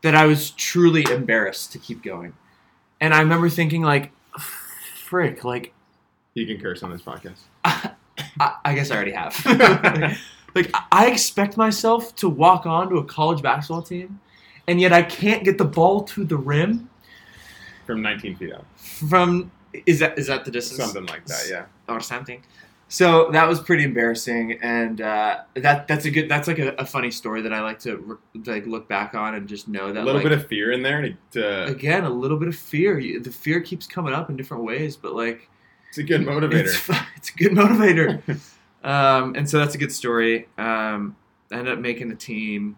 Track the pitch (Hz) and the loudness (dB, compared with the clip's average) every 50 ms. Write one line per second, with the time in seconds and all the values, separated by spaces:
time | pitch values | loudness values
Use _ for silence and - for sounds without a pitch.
0 | - 160 151 156 156 156 151 147 - - - - - - - 175 175 170 160 160 | 2 6 6 8 8 8 6 4 0 -6 -8 -8 -8 -2 2 6 6 6 6 6
1 | 147 120 120 127 135 113 113 113 104 95 92 - - - - - - - 117 104 | 2 2 0 0 0 0 2 2 2 0 -4 -8 -12 -12 -14 -18 -14 -14 -14 -12
2 | - 104 95 87 87 87 78 _ _ _ _ _ _ _ _ _ _ _ _ _ | -10 -12 -12 -10 -12 -14 -16 _ _ _ _ _ _ _ _ _ _ _ _ _
3 | 151 160 156 156 156 156 165 170 170 170 156 170 170 156 151 170 165 151 143 139 | 0 4 4 6 6 6 4 4 2 2 2 2 0 0 0 0 2 2 2 2
4 | 139 - _ _ _ _ _ - 151 - - - - - - - - - - - | 0 -4 _ _ _ _ _ -14 -14 -12 -12 -14 -14 -16 -16 -16 -16 -18 -18 -18
5 | - - 175 180 170 131 - - - 123 123 123 - - _ _ _ _ _ _ | -14 -4 -2 0 0 0 -2 -4 -8 -6 -6 -6 -8 -12 _ _ _ _ _ _
6 | _ _ _ _ _ _ _ 117 113 110 110 98 104 101 90 87 - 90 90 87 | _ _ _ _ _ _ _ -8 -8 -6 -8 -10 -8 -10 -10 -10 -10 -12 -14 -14
7 | - - 71 78 - 90 92 _ - _ _ _ _ - - - - - - _ | -14 -14 -16 -16 -16 -20 -20 _ -20 _ _ _ _ -2 -2 -2 -6 -12 -12 _
8 | _ _ _ - 147 - - 147 143 - - - - 147 143 139 139 139 127 107 | _ _ _ -16 -16 -14 -4 -2 -2 -2 -2 -2 -2 -2 -2 0 -2 -2 -2 -2
9 | 101 98 98 - - - - - - 269 247 254 254 208 185 - - 208 139 156 | -2 -4 -4 -6 -8 -8 -8 -6 4 4 6 8 8 6 6 6 2 2 2 2
10 | 165 156 208 - - - - - _ - - 185 180 - - - - - - 185 | 0 -2 -2 -4 -12 -18 -20 -20 _ -6 0 0 0 0 0 -6 0 4 6 6
11 | 214 247 247 - - - - - 202 202 202 220 220 220 208 - - 220 226 233 | 6 6 4 2 -2 -2 0 0 -2 0 2 2 2 2 2 0 2 2 2 2
12 | 226 - - - - 190 156 131 156 175 185 175 - 170 160 165 185 185 185 165 | 0 -6 -10 -2 -2 -2 2 6 6 6 6 6 4 -2 0 0 0 0 0 -2
13 | 143 147 - - 156 160 170 151 131 135 120 143 147 - 165 170 165 - 180 175 | -2 -4 -4 -2 0 0 0 0 0 0 -2 -2 -2 -6 -8 -8 -8 -8 -10 -12
14 | 185 190 202 202 _ _ _ _ _ _ - - _ - 175 175 180 180 175 170 | -12 -12 -16 -20 _ _ _ _ _ _ -20 -14 _ 0 2 4 6 6 6 6
15 | 165 - - - - 208 220 - 196 185 196 196 185 147 - 170 165 180 196 208 | 6 4 -2 -2 0 0 0 2 2 0 2 2 2 0 2 4 4 4 4 2
16 | 202 - - - 196 156 160 143 131 139 143 147 165 202 226 233 - - _ _ | -2 -4 -8 -6 -4 -2 -2 -4 -2 0 0 0 2 2 0 -2 -4 -10 _ _
17 | _ _ - - - - - - - - - - - - - - - - 120 110 | _ _ -20 -20 -20 -20 -20 -20 -20 -20 -20 -20 -20 -20 -20 -20 -10 -8 -6 -4
18 | 107 107 104 101 - 104 92 - 92 82 - - - - _ _ - - - - | -2 -4 -4 -4 -6 -12 -10 -10 -12 -12 -12 -14 -18 -20 _ _ -20 -18 -14 -8
19 | 156 151 170 185 180 175 175 175 180 - _ _ _ _ _ - - - 170 143 | -4 2 4 4 6 6 4 0 -2 -4 _ _ _ _ _ -2 2 4 4 4
20 | 156 151 - - 143 127 139 131 - 139 117 123 117 - 127 131 127 110 101 98 | 4 0 0 -2 -4 -2 -4 -4 -4 -6 -8 -8 -8 -8 -6 -6 -6 -4 -4 -8
21 | 92 90 80 82 85 - - 65 64 82 95 87 87 - _ _ _ - 117 113 | -10 -10 -12 -14 -12 -8 -6 -6 -4 -4 -6 -8 -10 -14 _ _ _ -8 -8 -8
22 | 117 - 123 123 131 - 123 120 _ _ _ - - _ _ _ _ _ - - | -6 -8 -10 -10 -10 -12 -16 -18 _ _ _ -20 -20 _ _ _ _ _ 0 4
23 | 180 175 165 165 165 165 151 156 160 160 170 156 - - 175 151 147 139 120 120 | 6 8 8 8 8 8 6 6 6 6 4 0 2 0 2 2 2 0 0 0
24 | 117 117 113 113 - - 120 117 117 113 117 - - 120 117 117 117 113 113 107 | 0 0 0 -2 -4 -4 -4 -4 -2 -4 -6 -6 -4 -4 -2 -2 -2 -2 -4 -6
25 | 110 107 107 107 107 104 98 - - _ _ 131 127 147 147 143 - - 151 147 | -4 -2 -2 0 0 0 -2 -4 -8 _ _ -2 2 2 2 2 2 -2 -4 -2
26 | - 156 139 156 151 156 151 147 151 - 165 160 147 135 139 - 135 135 - 139 | -2 -2 0 0 0 0 -2 -2 -2 -2 -4 -2 -2 -4 -4 -6 -8 -6 -6 -6
27 | 127 120 113 - - 120 110 113 110 113 110 110 107 110 110 110 - 123 110 - | -4 -4 -6 -8 -8 -8 -8 -6 -6 -6 -6 -4 -6 -6 -8 -8 -10 -10 -10 -10
28 | 87 104 110 107 _ _ _ 113 110 113 113 107 101 113 110 110 110 _ 104 98 | -12 -14 -18 -18 _ _ _ -18 -10 -8 -8 -8 -8 -8 -10 -10 -8 _ -4 -4
29 | 104 104 - 110 107 107 110 107 101 101 104 101 - - 104 98 95 101 98 107 | -4 -4 -6 -6 -6 -6 -6 -8 -10 -12 -14 -14 -12 -10 -8 -8 -6 -6 -6 -4
30 | 110 127 135 143 139 156 151 147 143 - 113 104 104 113 123 127 127 135 143 151 | -2 0 0 0 2 2 2 0 0 -4 -6 -4 -2 -2 -2 -2 -2 -2 -2 -2
31 | 147 120 92 - _ _ - 120 110 104 101 98 92 92 139 131 131 147 160 190 | -4 -6 -8 -12 _ _ -6 -4 -2 -2 -2 -2 -4 -6 -6 -4 -2 0 0 0
32 | 185 147 123 123 127 135 151 151 156 170 165 - - - - 147 170 202 196 151 | 0 -2 -4 -4 -2 -2 -2 -2 -2 -4 -6 -8 -12 -8 -4 0 0 0 0 0
33 | 131 - - - 120 123 120 - - 147 156 175 170 - 185 175 - - - 185 | -4 -6 -8 -8 -10 -12 -14 -10 -4 -2 -2 -2 -2 -6 -10 -12 -12 -12 -10 -6
34 | 170 147 131 147 165 - 151 131 135 - 143 120 117 110 113 135 156 151 139 - | -6 -4 -4 -4 -6 -6 -8 -10 -10 -10 -10 -10 -8 -6 -4 -4 -4 -6 -8 -10
35 | _ - - 107 117 117 117 117 - _ _ _ _ _ _ _ _ _ - 151 | _ -10 -6 -4 -4 -4 -6 -8 -12 _ _ _ _ _ _ _ _ _ -10 -10
36 | 147 147 165 151 - 139 143 151 156 151 156 160 - 92 92 - - - 180 - | -2 0 2 2 2 0 0 0 0 2 2 2 2 0 -2 -4 -2 -2 -4 -4
37 | - - - - - - - - 165 202 185 190 202 208 233 214 214 202 170 160 | -4 -8 -16 -16 -16 -16 -4 0 2 4 6 6 6 6 6 6 6 6 6 4
38 | 160 147 - - - - 147 143 - - - _ _ _ _ _ - 135 139 143 | 4 2 0 -4 -6 -6 -8 -8 -8 -18 -20 _ _ _ _ _ -6 -4 0 2
39 | 139 135 135 131 127 131 127 135 147 143 151 151 147 147 147 147 143 139 - - | 4 6 4 4 2 0 -4 -4 -4 0 2 2 2 2 -2 -4 -6 -6 -6 -6
40 | - 123 117 117 113 113 113 113 - _ _ - 107 113 113 110 110 107 107 104 | -4 -2 0 2 2 2 0 0 -4 _ _ -8 -4 -4 -2 -2 -2 -4 -4 -6
41 | 101 101 101 _ _ _ _ _ _ _ 107 120 123 127 123 113 120 123 120 120 | -6 -8 -10 _ _ _ _ _ _ _ -12 -8 -6 -6 -6 -4 -4 -6 -6 -6
42 | 123 117 113 110 - - 117 107 110 107 107 104 104 104 104 | -8 -10 -10 -12 -12 -10 -10 -8 -6 -6 -6 -6 -6 -8 -10